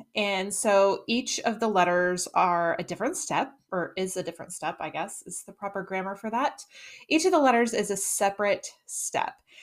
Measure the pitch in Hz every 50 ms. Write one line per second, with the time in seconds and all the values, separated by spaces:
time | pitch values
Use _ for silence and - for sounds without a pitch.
0 | - _ _ 220 208 202 196 190 190 202 196 - - 220 202 196 196 196 190 -
1 | - - 226 247 254 - - - - 233 220 226 233 220 208 185 175 175 175 180
2 | 180 180 180 175 - - - - 180 180 175 170 170 170 - - 170 - 165 -
3 | 202 285 370 - - - 143 160 254 269 - _ _ _ 190 180 165 - - 185
4 | 190 190 - 185 156 170 165 - - - - - 156 160 175 - 160 156 - 151
5 | 175 220 - - - - 180 - - - - _ 202 196 196 196 185 - 190 190
6 | 185 196 196 196 - 220 220 247 277 - - - - - _ - - - - -
7 | - - 285 320 320 370 349 320 277 262 240 233 240 226 - 208 208 - 202 196
8 | - - - - 202 196 196 - 208 202 190 190 - - - _ _ - - -
9 | - - - - - - - - _ _ _ -